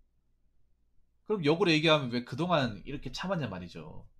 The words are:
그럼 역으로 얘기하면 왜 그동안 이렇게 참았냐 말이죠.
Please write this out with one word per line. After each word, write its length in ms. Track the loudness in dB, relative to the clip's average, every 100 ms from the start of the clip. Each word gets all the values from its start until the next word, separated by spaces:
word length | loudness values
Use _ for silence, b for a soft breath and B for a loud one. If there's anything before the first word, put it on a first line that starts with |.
| _ _ _ _ _ _ _ _ _ _ _ _ -4
그럼 180 | 0 2
역으로 260 | 4 4
얘기하면 400 | 6 6 4 2
왜 120 | -4 -4
그동안 560 | -4 0 2 0 -4 -10
이렇게 260 | -10 -8
참았냐 360 | -8 -4 -4 -4
말이죠. 600 | -6 -10 -12 -14 -14 -16